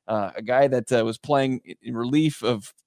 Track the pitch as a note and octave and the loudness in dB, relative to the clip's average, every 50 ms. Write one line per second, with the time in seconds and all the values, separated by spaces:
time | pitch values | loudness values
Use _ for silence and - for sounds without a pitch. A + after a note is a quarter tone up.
0 | _ - A2 G#2+ G2+ F#2+ - - A2+ G#2+ B2 C3 C#3+ C#3 C3 B2 A2+ - B2+ A#2 | _ -4 -4 -4 -4 -4 -8 -8 -4 0 2 4 4 4 2 0 -2 0 2 2
1 | A2+ A2+ A2+ - - - D3 C#3 C3+ C3 C3 A#2+ - - F2+ _ - A#2 B2 A#2 | 2 0 -2 -6 -4 0 0 2 2 0 -2 -4 -6 -12 -20 _ -12 -10 -6 -6
2 | A#2 B2 C3+ D3+ D#3 D#3 C#3+ - - A2 B2 A2 G2 - - _ _ | -4 0 2 4 4 2 0 -2 -2 -2 -2 -2 -4 -12 -20 _ _